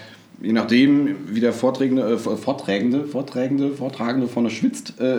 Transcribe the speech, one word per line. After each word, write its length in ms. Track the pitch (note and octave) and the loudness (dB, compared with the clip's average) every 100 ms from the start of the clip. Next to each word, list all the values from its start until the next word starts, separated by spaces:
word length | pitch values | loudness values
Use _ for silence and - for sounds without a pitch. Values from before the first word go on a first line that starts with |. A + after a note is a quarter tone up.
| - - - - | -16 -20 -20 -8
je 120 | G#2 | 0
nachdem, 640 | A2+ G#2 A#2+ C#3 C#3+ C#3 - - | 0 4 4 6 4 2 -4 -6
wie 80 | A2 | 0
der 140 | A#2 | 0
Vorträgende, 500 | A2+ B2+ B2+ C3+ C3 | 2 0 2 0 2
äh, 140 | G#2+ A2+ | 2 0
Vor-, 200 | - A2 | 0 -4
Vorträgende, 680 | - - - G2 A#2+ C#3 D3 | -4 -4 -2 0 2 0 -2
Vorträgende, 680 | B2 C#3 B2+ B2+ C#3 C#3 | -6 -6 -4 -2 0 -2
Vortragende 560 | C#3 B2+ - A#2+ C3 A#2+ | -2 -8 -6 -2 -2 -2
vorne 240 | A#2+ A#2 | 0 -2
schwitzt, 420 | - C4 - - - | 0 -2 -2 -10 -4
äh, 160 | C3 | 0